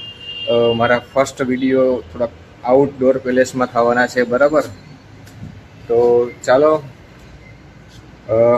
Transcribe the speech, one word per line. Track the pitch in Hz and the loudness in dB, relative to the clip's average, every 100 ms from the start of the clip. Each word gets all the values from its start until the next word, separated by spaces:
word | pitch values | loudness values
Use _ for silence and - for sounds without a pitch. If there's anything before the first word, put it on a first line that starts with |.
| - - - - - | -20 -18 -18 -10 -2
અ, | 117 117 | 0 2
મારા | 117 117 120 | 2 0 0
ફર્સ્ટ | - 135 135 - | 0 -2 -2 -4
વીડિયો | 127 127 131 131 131 123 - | -4 -2 0 2 0 -2 -8
થોડાક | 120 117 - - - | -8 -8 -8 -20 -8
આઉટડોર | 123 131 143 127 127 131 | 2 2 2 0 0 0
પેલેસમાં | 127 127 127 131 123 | 0 0 0 -2 -4
થવાના | 120 120 120 120 | 0 0 0 0
છે, | 127 | -2
બરાબર? | 117 123 147 151 123 - - - - - - - - - - - - | -2 0 2 0 -4 -10 -20 -20 -20 -20 -20 -20 -20 -20 -20 -14 -2
તો | 117 120 120 120 - | 2 2 2 0 -4
ચાલો, | - 131 151 156 139 - - - - - - - - - - - - - - | 0 2 2 0 -4 -20 -20 -20 -20 -20 -20 -20 -20 -20 -20 -20 -20 -18 -4
અ, | 113 117 | 2 2